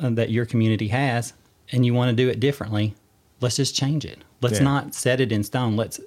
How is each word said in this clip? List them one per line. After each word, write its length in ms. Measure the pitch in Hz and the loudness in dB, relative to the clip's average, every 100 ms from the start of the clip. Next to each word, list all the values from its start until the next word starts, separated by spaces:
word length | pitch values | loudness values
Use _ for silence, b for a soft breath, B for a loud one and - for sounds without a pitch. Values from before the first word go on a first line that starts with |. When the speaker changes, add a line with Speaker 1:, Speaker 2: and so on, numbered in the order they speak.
Speaker 1:
uh, 80 | 135 | -2
that 200 | 117 113 | 0 0
your 140 | 113 117 | 0 0
community 420 | 117 110 107 107 | 2 2 2 0
has 460 | 123 139 117 113 - _ _ - | 0 0 -2 -4 -12 _ _ -4
and 140 | 123 120 | 0 2
you 80 | |
wanna 200 | 120 123 | 2 2
do 140 | 117 127 | 2 2
it 100 | 110 | 2
differently, 560 | 135 139 104 107 104 - _ _ _ _ | 0 -2 -4 -2 -2 -4 _ _ _ _
let's 180 | 123 - | -2 0
just 180 | 131 - | -2 -2
change 280 | 139 151 | -2 -2
it. 160 | 135 - - _ | -4 -12 -20 _
Let's 200 | 123 107 | 0 2
Speaker 2:
Yeah. 60 | 139 | 2
Speaker 1:
not 280 | 139 139 | 2 -2
set 260 | - 131 127 | -2 0 2
it 120 | 123 | 2
in 120 | 110 | 0
stone. 320 | 101 127 120 107 | -2 -2 0 0
Let's 240 | 110 - | -2 -8